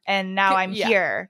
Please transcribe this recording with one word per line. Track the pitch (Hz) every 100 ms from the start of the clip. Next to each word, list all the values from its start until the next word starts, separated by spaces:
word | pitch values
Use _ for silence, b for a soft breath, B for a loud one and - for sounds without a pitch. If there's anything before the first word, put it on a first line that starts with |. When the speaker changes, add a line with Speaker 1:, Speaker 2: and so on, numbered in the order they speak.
| 196
Speaker 1:
and | 196 190
now | 190 196
Speaker 2:
C-, | 190
Speaker 1:
I'm | 185
Speaker 2:
yeah. | 196 190
Speaker 1:
here." | 202 156 98